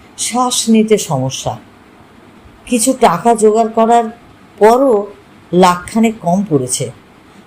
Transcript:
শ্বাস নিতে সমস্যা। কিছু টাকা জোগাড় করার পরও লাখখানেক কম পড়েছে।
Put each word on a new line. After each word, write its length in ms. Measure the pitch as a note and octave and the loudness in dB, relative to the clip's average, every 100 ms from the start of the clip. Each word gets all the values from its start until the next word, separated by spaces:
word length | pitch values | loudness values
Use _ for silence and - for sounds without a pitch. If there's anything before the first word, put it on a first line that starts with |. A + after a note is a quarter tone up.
| - - | -20 -12
শ্বাস 520 | - A#3+ B3 - A3+ | -6 -4 -2 -2 2
নিতে 280 | A3 G#3+ G#3 | 2 2 0
সমস্যা। 600 | - C3+ C3 - B2+ G#2+ - - - - - - - - - - - | -2 -4 -6 -8 -10 -10 -16 -20 -20 -20 -20 -20 -20 -20 -20 -18 -6
কিছু 280 | A#3 C4 B3+ | -2 -2 2
টাকা 360 | G#3 E3+ A#3 A3+ | 0 2 0 2
জোগাড় 340 | G#3+ A3 A3 | 2 2 0
করার 340 | A3+ A3+ A#3 A3 - - - - - | 0 2 2 0 -8 -20 -20 -12 2
পরও 480 | G#3+ B3 C4+ G#3 G#3 - _ - - | 4 4 2 0 -2 -14 _ -20 -4
লাখখানেক 600 | F3 F3+ F3 - A3+ A3+ A3 | 2 2 2 -4 -2 -2 -2
কম 220 | E3+ F#3+ F#3+ | -2 -2 0
পড়েছে। 420 | C#3+ B2 - A#2+ - _ _ _ - | -2 -2 -6 -8 -12 _ _ _ -20